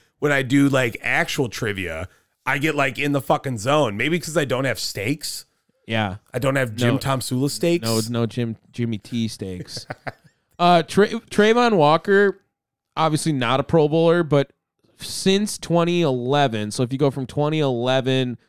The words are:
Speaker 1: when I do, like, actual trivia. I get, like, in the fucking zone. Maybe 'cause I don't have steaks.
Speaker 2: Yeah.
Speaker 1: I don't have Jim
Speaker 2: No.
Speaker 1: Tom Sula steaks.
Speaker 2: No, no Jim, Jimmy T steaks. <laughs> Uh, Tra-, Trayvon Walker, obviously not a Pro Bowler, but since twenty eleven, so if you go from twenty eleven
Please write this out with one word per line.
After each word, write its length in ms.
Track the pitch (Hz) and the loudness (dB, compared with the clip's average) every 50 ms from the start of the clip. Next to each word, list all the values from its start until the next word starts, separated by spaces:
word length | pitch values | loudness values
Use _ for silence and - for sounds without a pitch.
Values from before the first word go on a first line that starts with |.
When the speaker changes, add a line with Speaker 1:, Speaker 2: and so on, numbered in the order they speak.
| _ _ _ - | _ _ _ -4
Speaker 1:
when 120 | 131 147 | -2 0
I 100 | 143 135 | 0 0
do, 280 | 135 120 135 139 139 139 | 0 2 4 4 4 4
like, 280 | 131 131 127 120 - - | 4 2 0 0 -2 -4
actual 480 | - 117 127 151 170 - - - 135 110 | -4 -2 0 0 0 -2 -2 -2 -4 -4
trivia. 580 | - - 131 107 101 95 90 82 80 80 90 - _ _ _ _ _ _ - | -4 -4 -4 -4 -4 -4 -6 -6 -6 -8 -10 -12 _ _ _ _ _ _ -4
I 120 | 127 135 | -4 -2
get, 160 | 143 135 160 151 | 0 0 0 0
like, 220 | 143 135 135 123 | 0 0 -2 -2
in 140 | - 143 147 | -2 -2 0
the 100 | 143 139 | 0 -2
fucking 360 | - - 156 147 - 139 127 | 0 0 0 0 0 -6 -6
zone. 380 | 110 95 131 143 156 143 113 98 | -4 -2 0 2 2 2 0 0
Maybe 200 | 104 123 151 170 175 | -2 -2 -2 -2 -2
'cause 180 | - 165 151 | -4 -2 -2
I 80 | 160 147 | -2 -2
don't 200 | 123 131 123 135 | 0 -2 -2 -2
have 140 | 131 113 - | -2 -4 -4
steaks. 640 | - - - 107 98 117 151 - - - - - - _ _ _ _ _ _ _ _ | -6 -8 -6 -6 -4 -4 -4 -4 -6 -10 -12 -12 -14 _ _ _ _ _ _ _ _
Speaker 2:
Yeah. 300 | - 113 110 107 98 90 - _ _ - | -4 -2 -2 -2 -2 -4 -8 _ _ -6
Speaker 1:
I 60 | 127 | -4
don't 160 | 110 135 135 | -2 -2 0
have 200 | 139 131 117 107 | 0 -2 -4 -2
Jim 200 | 120 123 120 117 | -2 0 0 0
Speaker 2:
No. 20 | |
Speaker 1:
Tom 220 | 135 - 139 135 131 | 0 0 -2 -2 -2
Sula 280 | - - 131 127 135 143 | -4 -4 -2 -2 -2 -2
steaks. 360 | - - 175 170 170 175 110 | -2 -2 0 0 0 0 0
Speaker 2:
No, 140 | 113 113 113 110 113 | 0 0 0 0 -2
no 160 | 120 117 117 | -2 -2 -2
Jim, 300 | 113 - 123 120 117 110 - _ _ | -2 -2 -4 -6 -6 -6 -10 _ _
Jimmy 260 | - - 120 117 113 | -6 -6 -4 -4 -4
T 300 | 101 - - 123 117 113 | -6 -8 -8 -6 -4 -4
steaks. 580 | 110 - - 104 95 92 90 - - - 127 - - | -4 -6 -8 -12 -10 -10 -12 -12 -12 -14 -16 -14 -14
<laughs> 40 | 151 _ - 131 - _ _ _ _ _ _ _ _ - | -16 _ -12 -14 -14 _ _ _ _ _ _ _ _ 0
Uh, 220 | 175 175 175 165 160 | 2 4 4 4 2
Tra-, 240 | - - 190 202 | 2 2 2 2
Trayvon 680 | - 220 226 - - - - 208 220 226 240 247 233 214 | 2 0 -8 -8 -4 0 2 4 4 6 4 4 4 4
Walker, 640 | 180 147 147 156 165 - 208 196 196 202 196 185 - _ _ _ _ _ _ _ _ _ _ - | 4 4 4 4 2 2 4 4 4 4 4 2 -2 _ _ _ _ _ _ _ _ _ _ -4
obviously 380 | - 160 160 151 151 - 160 151 | 0 0 2 0 0 0 0 0
not 260 | 131 123 117 127 135 | 0 0 0 0 0
a 40 | 139 | 0
Pro 260 | - - 165 151 151 | 2 4 4 4 4
Bowler, 320 | 151 165 165 170 170 175 170 | 4 2 4 4 4 2 2
but 300 | 143 147 143 139 - _ _ _ _ _ _ _ _ _ | 2 2 2 2 0 _ _ _ _ _ _ _ _ _
since 600 | - - - - - - 196 190 202 208 208 - | -18 -14 -12 -8 -2 0 2 2 2 0 -2 -6
twenty 440 | - - - 165 170 170 170 175 175 170 | -8 -4 -2 0 0 2 2 2 0 0
eleven, 640 | 143 131 123 120 127 139 143 143 131 113 107 104 104 | 0 0 -2 -2 0 2 2 2 2 0 -2 -6 -4
so 140 | 107 - 127 | -2 -2 -2
if 100 | 117 135 | -2 0
you 60 | 131 | 0
go 100 | 143 139 | 0 0
from 160 | 123 139 131 | 0 -2 -8
twenty 340 | - - 147 147 151 156 156 | -6 -4 -2 -2 0 0 0
eleven 800 | 147 135 123 117 120 127 131 135 123 131 131 131 131 123 117 - _ | 0 0 0 -2 0 0 0 0 2 0 0 0 0 -2 -4 -10 _